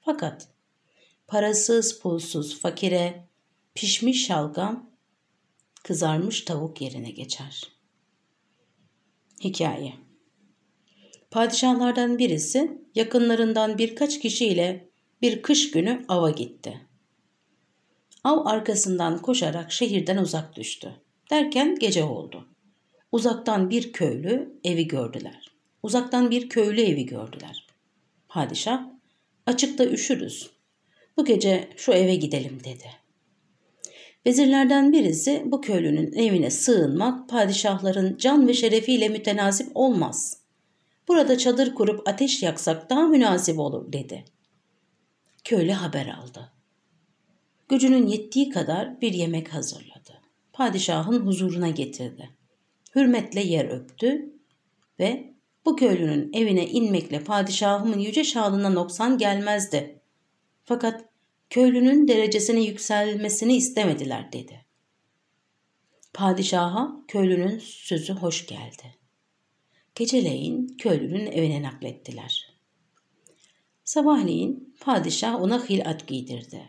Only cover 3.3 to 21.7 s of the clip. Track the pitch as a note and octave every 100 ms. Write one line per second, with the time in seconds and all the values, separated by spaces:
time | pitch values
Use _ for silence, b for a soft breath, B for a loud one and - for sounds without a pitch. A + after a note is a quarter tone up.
3.3 | _ _ _ _ - G3+ - A#3+ B3+ -
4.3 | D#3+ D3+ E3+ G3+ A#3+ - _ _ _ _
5.3 | _ _ _ _ _ - E3 D#3+ D#3 G3+
6.3 | A3+ - D3+ D#3+ - C3+ A#2+ A#2 G2 B2+
7.3 | - C#3 - - _ _ _ _ _ _
8.3 | _ _ _ _ _ _ _ _ _ _
9.3 | - F#3+ F#3+ D#3+ C#3+ C#3 B2+ - _ _
10.3 | _ _ _ _ _ _ b b b b
11.3 | A3+ A3+ - B3+ A#3+ B3 A#3+ A#3+ A#3 A#3
12.3 | D#3 - C4 D#4 - - G#3+ A3+ B3 A#3
13.3 | A3+ A3+ A3 G#3+ G#3+ A3+ A3+ D4 - A3+
14.3 | G3+ A3+ E3+ F3 F#3 - _ _ - A#3+
15.3 | G#3+ - G3 - D#3+ G3+ B3 - F3+ D#3+
16.3 | - A#2+ - A2+ B2 - _ _ _ _
17.3 | _ _ _ _ _ _ _ _ _ C4
18.3 | D#4 G#3 G#3+ G#3+ G3+ F#3+ F3+ E3 E3+ -
19.3 | B3 D#3+ E3 D#3+ - A#3+ G3 F3+ G3 F3
20.3 | D#3+ - - G#2+ - - - _ _ -
21.3 | D4+ D4 B3+ D4+